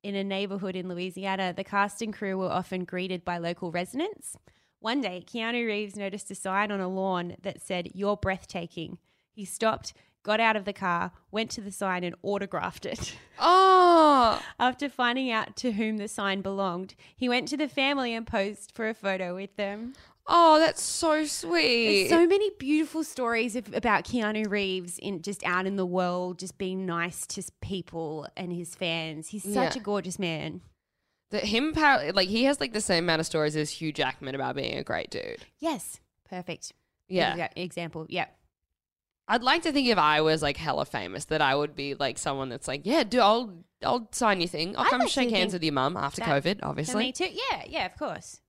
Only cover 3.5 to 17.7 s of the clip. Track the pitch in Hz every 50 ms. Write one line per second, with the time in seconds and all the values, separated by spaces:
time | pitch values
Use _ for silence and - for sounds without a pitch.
3.5 | 175 - - 175 160 175 180 190 - 262 330 415 427 - - - - - _ _
4.5 | _ _ _ _ _ _ - 220 247 285 254 190 180 180 175 - - 240 226 226
5.5 | 240 240 233 226 208 202 214 202 190 208 202 196 185 208 - - 196 - - 190
6.5 | 185 202 208 208 208 196 185 180 190 190 190 196 185 175 175 175 - - - 196
7.5 | - - - - 185 180 175 180 - 185 202 202 208 202 - 196 190 190 - -
8.5 | - 185 170 170 - - 160 - - - _ _ _ _ _ _ _ 220 202 185
9.5 | - - 226 220 220 226 - - - _ _ _ _ _ _ 208 214 220 226 226
10.5 | 220 214 190 202 202 - 196 180 175 170 180 185 - - _ _ - 214 226 226
11.5 | - - 202 202 196 - 202 190 185 180 180 175 - _ - 190 202 202 196 190
12.5 | - 160 - 185 - - - - - - - - - - - _ _ - - 320
13.5 | 359 370 381 381 381 370 359 349 339 330 311 302 294 262 240 226 202 - - -
14.5 | - - 226 254 254 - 285 277 - - 247 240 240 269 269 254 226 220 - -
15.5 | 214 - - 254 220 196 226 220 220 214 202 220 - - 202 196 190 196 185 196
16.5 | 196 196 196 190 170 180 190 190 - _ - - _ - 262 247 240 254 - 233
17.5 | 277 269 302 262